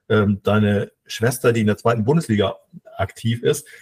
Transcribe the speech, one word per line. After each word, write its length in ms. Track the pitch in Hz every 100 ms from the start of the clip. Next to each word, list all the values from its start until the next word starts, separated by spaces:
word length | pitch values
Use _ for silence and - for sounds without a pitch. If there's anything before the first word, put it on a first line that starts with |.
| -
ähm, 320 | 107 101 98
deine 480 | - 104 104 101 - _ -
Schwester, 480 | - 113 131 127
die 80 | 117
in 60 | 107
der 100 | 101
zweiten 260 | 117 117
Bundesliga 540 | 107 160 165 104 98 - _ - - -
aktiv 440 | 98 - 113 117
ist. 240 | - - - -